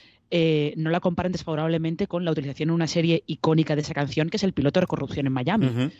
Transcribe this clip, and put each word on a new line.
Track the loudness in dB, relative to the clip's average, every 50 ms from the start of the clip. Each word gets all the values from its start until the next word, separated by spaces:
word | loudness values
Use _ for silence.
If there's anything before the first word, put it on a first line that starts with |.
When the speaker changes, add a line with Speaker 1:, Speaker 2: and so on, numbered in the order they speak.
| -20 -20 _ _ _ -2
Speaker 1:
eh, | 0 2 4 4 4 2 2 0 -2 -2
no | -2 0
la | 0 0
comparen | 0 0 -2 0 -2 -2
desfavorablemente | -4 -4 -4 -4 -4 -2 0 0 0 0 0 -2 -2 -2 -4
con | -4 -2 -2 0
la | 0
utilización | -2 -2 -2 -6 -6 -4 -2 0
en | 2
una | 2 0
serie | 0 0 0 2 2 2 0 0
icónica | -4 -8 -2 2 2 4 4 4 2 0
de | -2 -2
esa | -4 -4
canción, | -4 -4 -2 0 -2 -2 0
que | 0 0
es | -2
el | 0 0
piloto | 2 0 2 2 2
de | 0
Corrupción | 0 -2 -4 -4 -4 -4 -2 -2
en | -2 -2
Miami. | 0 0 0 0 2 2
Speaker 2:
Ujú. | 2 2 0 -2 -2 -4 -8